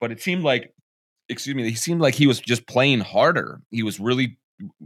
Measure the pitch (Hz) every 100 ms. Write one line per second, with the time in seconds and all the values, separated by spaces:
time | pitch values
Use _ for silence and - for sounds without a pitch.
0 | 117 113 - 180 156 123 - _ _ _
1 | _ _ - 120 135 135 113 113 - 170
2 | 151 120 143 117 - 117 - 123 139 127
3 | 95 98 139 165 62 60 - 113 110 95
4 | 107 127 127 - _ - 98 -